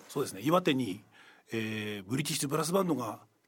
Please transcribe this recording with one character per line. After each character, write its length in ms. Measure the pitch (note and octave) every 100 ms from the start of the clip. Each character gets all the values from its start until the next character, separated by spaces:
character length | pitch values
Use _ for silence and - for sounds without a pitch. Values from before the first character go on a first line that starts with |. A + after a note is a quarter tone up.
| -
そ 100 | C#3+
う 40 |
で 60 | B2+
す 40 |
ね、 80 | -
岩 180 | A#2+ F3
手 120 | F3
に、 280 | C3 A#2+ G2 - - - - -
え 520 | A2+ A2 A2 G#2+ G#2 G2
ー、 40 |
ブ 80 | C3
リ 60 |
テ 80 | D3
ィ 20 |
ッ 60 | D3+
シ 60 | D3
ュ 40 |
ブ 80 | D3+
ラ 60 |
ス 100 | D#3
バ 100 | F#3
ン 40 | F#3+
ド 60 |
が 260 | C#3 A#2 G2+ - _